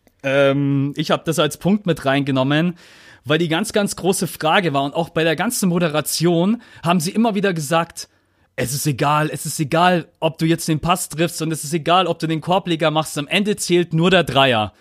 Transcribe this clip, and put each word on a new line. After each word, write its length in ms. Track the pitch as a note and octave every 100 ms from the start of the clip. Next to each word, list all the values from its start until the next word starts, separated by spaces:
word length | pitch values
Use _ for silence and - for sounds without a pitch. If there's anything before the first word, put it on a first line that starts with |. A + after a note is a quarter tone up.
| _ _
Ähm, 720 | C3+ C#3 C#3 C#3 C#3 C#3 C#3+ C#3+
ich 140 | D3
hab 140 | D3+
das 140 | - E3
als 180 | D3 -
Punkt 280 | E3+ G#3 F#3
mit 180 | C#3+
reingenommen, 720 | C3+ C#3 C#3 C3+ C3+ D3+ F3 E3+ - - - -
weil 140 | - D#3
die 100 | E3+
ganz, 240 | E3 G#3+
ganz 240 | G#3+ G3+ -
große 300 | E3+ F#3+ F3
Frage 460 | - D3+ F#3+ E3+
war 120 | C#3
und 100 | C#3
auch 140 | D#3+ E3+
bei 140 | E3
der 120 | E3 D#3
ganzen 320 | F3+ - F#3
Moderation 960 | F3 E3+ D3+ D3 - E3+ E3+ F#3+ A#3+ - -
haben 180 | E3 F3+
sie 100 | D#3
immer 240 | G3+ A#3
wieder 180 | G3+ G3
gesagt, 560 | E3 C#3+ E3 E3+ - - _ _ _ _ -
"Es 160 | B2
ist 120 | C#3 D3+
egal, 420 | A#2+ D3 D3+ D#3
es 120 | - D#3
ist 140 | -
egal, 480 | C#3 E3 F3+ F3+ - -
ob 180 | D#3+ -
du 80 | D#3+
jetzt 220 | E3 -
den 120 | D#3
Pass 280 | E3 F3+ -
triffst 340 | D3+ E3+ -
und 80 | D#3+
es 120 | D#3
ist 80 | C#3+
egal, 320 | E3 D3 F3+ F3
ob 120 | E3+
du 80 | D#3+
den 140 | D#3+
Korbleger 500 | E3 F#3+ F#3 D#3 D#3+
machst, 280 | D3+ D3+ D#3
am 100 | C#3+
Ende 280 | F3+ G#3 G3+
zählt 360 | - F3 F3
nur 180 | D#3+ F3+
der 140 | F#3
Dreier." 480 | B2+ C3 C3+ A2+ G#2 _